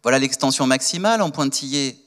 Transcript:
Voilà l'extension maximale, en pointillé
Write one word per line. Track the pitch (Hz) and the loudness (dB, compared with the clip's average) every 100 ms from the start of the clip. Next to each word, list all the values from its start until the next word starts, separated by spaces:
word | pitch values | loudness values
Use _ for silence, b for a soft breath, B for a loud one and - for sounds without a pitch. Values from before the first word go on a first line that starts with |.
Voilà | 120 135 | 2 2
l'extension | 135 - 135 131 135 | 2 0 0 2 2
maximale, | 131 - 175 202 226 | 2 0 -2 0 2
en | 175 | 0
pointillé | 143 139 135 139 143 135 - | 0 -2 -2 -4 -4 -4 -8